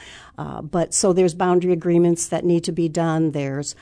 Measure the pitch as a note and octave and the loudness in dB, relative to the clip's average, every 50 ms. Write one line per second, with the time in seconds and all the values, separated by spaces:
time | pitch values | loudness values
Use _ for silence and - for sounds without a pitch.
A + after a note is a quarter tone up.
0 | - - - - - - _ - - D3 C#3 - - D3+ - F3 E3 - - - | -14 -20 -20 -20 -20 -20 _ -14 -12 -12 -10 -12 -8 -4 -2 -2 -2 -2 -2 0
1 | - G3 F3 F#3 F#3 F3 D#3+ F3+ F#3+ F3+ F3 F3+ F3 F3+ F3+ E3 E3 F3 E3+ E3+ | 2 2 4 4 4 2 2 0 0 2 2 2 2 2 0 0 0 2 4 4
2 | F3 E3+ E3+ E3 - - E3+ D#3+ E3 F3 E3+ E3+ E3 - E3 E3+ E3+ E3 D3+ E3+ | 4 4 2 0 -2 -4 -4 -2 0 0 0 0 0 -2 -4 -2 -2 -2 0 -2
3 | E3 E3 D#3+ D#3+ D#3+ D#3 C#3+ D3 C#3 C3+ C3+ C#3 C#3+ - - - | 0 0 0 0 0 0 -2 -2 -4 -4 -6 -6 -8 -8 -12 -16